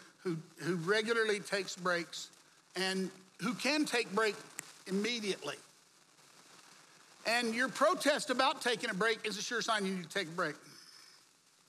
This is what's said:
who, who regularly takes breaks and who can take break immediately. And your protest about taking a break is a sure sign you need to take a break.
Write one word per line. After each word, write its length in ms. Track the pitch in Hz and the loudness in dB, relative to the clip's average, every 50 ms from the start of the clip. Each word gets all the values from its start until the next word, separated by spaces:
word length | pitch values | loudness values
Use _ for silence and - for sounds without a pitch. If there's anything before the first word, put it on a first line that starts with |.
| - - - _ | -18 -20 -20 _
who, 180 | - 185 165 160 - - - - | -4 -4 -4 -4 -6 -14 -14 -6
who 160 | 143 165 185 | -2 -2 -2
regularly 680 | 170 160 185 214 220 220 226 226 226 220 214 208 202 | 0 2 2 2 2 2 2 2 2 2 2 0 -2
takes 340 | - - 196 202 190 - - | -2 -4 -4 -4 -4 -4 -8
breaks 540 | 185 175 180 175 170 160 - - - - - - - - - - - _ _ - | -4 -2 -2 0 -2 -4 -6 -10 -12 -12 -12 -16 -20 -20 -20 -20 -20 _ _ -4
and 340 | 180 190 190 190 190 190 170 - - - - _ - | -2 0 0 0 0 -2 -2 -6 -12 -20 -20 _ -6
who 120 | 170 247 202 | -4 -4 -4
can 280 | - - 262 302 311 294 | 0 0 2 2 2 2
take 260 | - 240 240 226 170 185 | 2 2 0 0 2 2
break 220 | 214 220 208 208 - - - - - - - - - - | 2 2 2 0 -4 -12 -14 -14 -16 -16 -16 -20 -16 -8
immediately. 680 | 190 185 202 208 233 240 226 208 190 170 - - - 135 - - - - - _ _ _ - - _ _ - - - - - - - - - - - - - - - - - - - - - - | -4 -2 0 0 0 -2 -2 -2 -4 -4 -4 -6 -8 -8 -8 -14 -20 -20 -20 _ _ _ -20 -20 _ _ -20 -20 -20 -20 -20 -20 -20 -20 -20 -20 -20 -20 -20 -20 -20 -20 -20 -20 -20 -20 -6 -2
And 280 | 208 233 240 240 226 220 | 0 2 2 2 0 2
your 160 | 240 254 220 | 2 0 0
protest 600 | - - 277 330 370 - - 277 294 226 - - | 2 4 4 4 4 4 4 2 2 2 0 0
about 320 | 247 247 262 294 - - | 2 4 4 4 4 2
taking 280 | - 247 240 - 240 233 | 0 -2 0 0 -2 -4
a 40 | 214 | 0
break 320 | 180 214 226 226 - - | 2 2 2 2 0 -2
is 120 | 220 190 | -6 -4
a 40 | 208 | -4
sure 200 | 202 - 247 220 | -6 -4 -4 -2
sign 240 | - 233 220 208 196 | 0 0 0 0 2
you 80 | 190 190 | 0 -2
need 160 | 185 165 151 | -4 -6 -4
to 0 | |
take 180 | - 202 180 | -4 -4 -4
a 40 | 151 | -4
break. 240 | 165 180 175 151 147 - - 147 - - - - - - - - - - - - _ _ _ _ _ _ _ | -2 -2 -2 -2 -4 -8 -14 -20 -20 -20 -20 -20 -20 -20 -20 -20 -20 -20 -20 -20 _ _ _ _ _ _ _